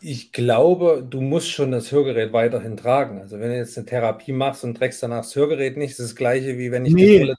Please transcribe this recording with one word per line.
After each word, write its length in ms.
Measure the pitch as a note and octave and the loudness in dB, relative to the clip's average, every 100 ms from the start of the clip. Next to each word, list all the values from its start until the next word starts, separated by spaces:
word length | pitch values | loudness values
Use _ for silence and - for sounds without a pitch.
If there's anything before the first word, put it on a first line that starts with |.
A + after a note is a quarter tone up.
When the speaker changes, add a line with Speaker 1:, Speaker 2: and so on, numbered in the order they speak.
Speaker 1:
ich 320 | D#3 B2 - | -12 -12 -10
glaube, 720 | - A#2+ A#2 E3 F3 E3+ C#3+ C3 | -4 2 4 4 4 2 0 -2
du 140 | C3+ | -6
musst 300 | C3+ C#3+ - | -2 -2 -4
schon 220 | - C3+ | -4 -2
das 200 | B2 A2+ | -2 -2
Hörgerät 400 | C#3+ C#3 A2+ A2 | 0 0 0 0
weiterhin 460 | A#2 A#2 A#2+ A2 G#2 | 0 0 -2 -8 -6
tragen. 400 | A#2+ C3+ C3 G2 | 0 0 0 -8
Also 200 | G2 G#2 | -14 -10
wenn 120 | A#2 | -6
du 60 | B2 | -6
jetzt 180 | A#2 - | -8 -10
eine 80 | |
Therapie 480 | - B2 A2+ G#2+ - | -6 -2 -2 -4 -6
machst 320 | C3 C3+ C3+ | -4 -4 -4
und 140 | A#2+ A2+ | -8 -4
trägst 240 | B2+ - | -4 -4
danach 160 | A#2+ A#2 | -8 -8
das 180 | - C#3 | -6 -2
Hörgerät 400 | D3 C#3+ C3+ C#3 | 0 0 -4 -4
nicht, 140 | C#3 | -8
ist 100 | - | -8
das 160 | A#2 - | -10 -4
Gleiche, 400 | B2 B2+ C3+ B2 | 0 0 -2 -6
wie 160 | B2 | -4
wenn 140 | B2 C3 | -2 2
ich 80 | |
die 100 | F3 | 6
Speaker 2:
Nee. 140 | G3+ G3 | 10 8
Speaker 1:
Brille 160 | C#3 | 6